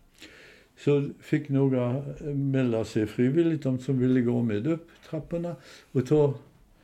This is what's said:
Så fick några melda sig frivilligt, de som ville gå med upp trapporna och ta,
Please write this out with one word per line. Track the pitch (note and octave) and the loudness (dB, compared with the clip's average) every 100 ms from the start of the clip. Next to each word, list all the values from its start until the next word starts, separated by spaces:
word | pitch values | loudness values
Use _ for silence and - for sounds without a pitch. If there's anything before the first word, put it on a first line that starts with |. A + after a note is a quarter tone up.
| _ _ - - - - _ - | _ _ -20 -20 -20 -20 _ -4
Så | - C#3+ C#3+ - | 0 2 0 -8
fick | - D3+ C#3 | -4 -4 0
några | C3+ C#3 B2+ B2 C3 C#3 C#3+ D#3 | 2 2 2 0 -4 -6 -10 -6
melda | C#3+ C#3 C3+ B2 A2+ | -4 -2 0 0 0
sig | A2 A#2 G#2+ | -2 -2 -2
frivilligt, | - B2 D3+ E3 D#3 | 0 2 2 2 0
de | C3+ B2+ | -2 -2
som | - C3+ | -2 0
ville | B2+ B2+ | 2 2
gå | A#2+ A#2+ | 2 0
med | A#2+ G#2 B2 | 0 0 -2
upp | E3 - - - | -4 -6 -20 -12
trapporna | D#3+ D3 E3+ E3+ E3 - - - | -10 -6 -6 -6 -10 -16 -20 -6
och | C#3 B2 | -4 2
ta, | D3+ C#3+ B2+ - _ _ _ | 4 4 0 -10 _ _ _